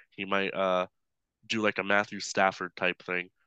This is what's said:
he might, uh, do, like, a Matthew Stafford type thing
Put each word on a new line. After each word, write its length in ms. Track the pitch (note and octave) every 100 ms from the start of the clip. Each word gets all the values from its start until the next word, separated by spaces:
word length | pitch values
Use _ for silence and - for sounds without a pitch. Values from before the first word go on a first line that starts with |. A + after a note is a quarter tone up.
| -
he 140 | -
might, 280 | F#2+ G2 G2
uh, 320 | - F#2+ F2+ F#2 _ _ _ _ _ -
do, 160 | A2+
like, 160 | G#2 G2
a 60 |
Matthew 360 | F#2+ G2+ G#2 G2+
Stafford 560 | - - F#2+ - F2+ -
type 260 | F2+ -
thing 280 | - F2+ F2+ _